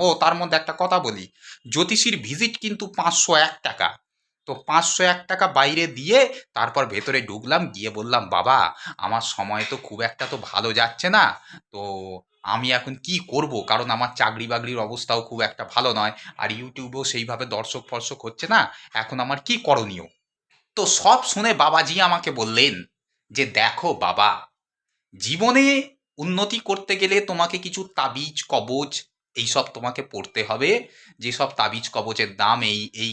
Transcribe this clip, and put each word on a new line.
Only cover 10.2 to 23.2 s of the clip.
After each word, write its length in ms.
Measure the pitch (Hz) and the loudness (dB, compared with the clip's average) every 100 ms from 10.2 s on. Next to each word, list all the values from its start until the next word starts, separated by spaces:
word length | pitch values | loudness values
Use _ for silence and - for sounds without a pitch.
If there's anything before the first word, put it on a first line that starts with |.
| 131 | -8
তো 100 | 131 | -8
ভালো 280 | - 92 113 | -4 -2 0
যাচ্ছে 340 | 117 117 - 180 | 2 0 0 2
না, 160 | 208 147 - - - - | 4 4 0 -12 -20 -16
তো 100 | 101 101 95 95 90 - _ | -10 -8 -8 -10 -14 -18 _
আমি 260 | 95 113 127 | -4 -2 0
এখন 220 | 127 131 131 | 0 -2 -10
কি 200 | - 180 - | -6 -6 -2
করব? 260 | 135 151 117 | -2 0 -2
কারণ 260 | 95 113 120 | 0 -2 0
আমার 200 | 117 123 - | -2 -2 0
চাকরি 320 | 110 113 117 | 0 0 -4
বাকরির 320 | 117 120 120 | -4 -4 -4
অবস্থাও 420 | 107 120 - 117 | -4 -6 -2 -2
খুব 180 | 113 117 | -2 -2
একটা 220 | 107 - 110 | -2 -4 -4
ভালো 280 | 120 127 | 0 2
নয়, 200 | 110 107 - 92 - | 2 -2 -4 -14 -8
আর 120 | - | -6
YouTube-এও 540 | 110 127 127 127 131 | -6 -12 -14 -10 -6
সেইভাবে 420 | 131 123 117 113 123 | -4 -4 -6 -8 -6
দর্শক 380 | 107 113 131 - | -6 -6 -10 -8
ফর্শক 320 | 120 - - | -8 -8 -10
হচ্ছে 220 | 113 - - | -12 -8 0
না, 140 | 220 127 - - | 2 2 -4 -8
এখন 240 | 110 110 127 | -6 -6 -4
আমার 200 | 127 143 | -4 -4
কি 160 | - 233 | -4 -2
করণীয়?" 480 | - 131 107 92 82 _ _ _ _ _ _ - | 2 2 0 -10 -14 _ _ _ _ _ _ -2
তো 80 | 180 | 0
সব 260 | - 196 254 | 4 6 6
শুনে 280 | - 196 226 | 4 0 0
বাবাজি 420 | 156 147 160 151 175 | 4 4 4 2 2
আমাকে 280 | 180 170 170 | 2 2 -2
বললেন 440 | 127 110 113 139 92 85 _ _ _ | -4 0 4 2 2 -10 _ _ _